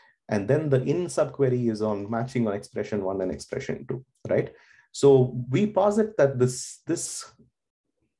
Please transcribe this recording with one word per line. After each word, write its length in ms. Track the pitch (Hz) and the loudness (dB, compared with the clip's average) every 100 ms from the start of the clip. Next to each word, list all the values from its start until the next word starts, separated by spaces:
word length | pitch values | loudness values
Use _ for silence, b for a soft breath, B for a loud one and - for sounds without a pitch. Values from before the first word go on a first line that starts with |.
| b b - | b b -4
and 180 | 107 101 | -4 0
then 220 | 147 156 | 0 2
the 120 | 131 | 0
in 220 | 135 165 175 | 2 -2 -2
subquery 640 | - 143 - 135 123 117 | -2 -2 0 0 2 0
is 140 | 107 | 0
on 260 | 107 104 101 | -2 -2 -4
matching 380 | 113 120 123 113 | -4 -4 -2 -2
on 80 | 101 | -2
expression 480 | - 107 104 107 | -6 -8 -6 -4
one 180 | 95 95 | -4 -2
and 100 | 90 | -4
expression 540 | 82 - - - - - | -6 -8 -8 -6 -8 -6
two, 160 | 131 - _ - | -10 -10 _ -2
right? 240 | 139 135 - b b b | 0 -2 -6 b b b
So 440 | - 139 135 123 123 123 | 2 6 8 6 0 -2
we 180 | 147 208 | 0 0
posit 500 | 190 208 208 214 - | 2 2 2 0 2
that 220 | 139 127 | 2 4
this, 400 | 127 - - - - | 0 0 -12 -12 -6
this 440 | 165 - - - _ _ _ _ _ _ _ _ _ | -6 -6 -10 -14 _ _ _ _ _ _ _ _ _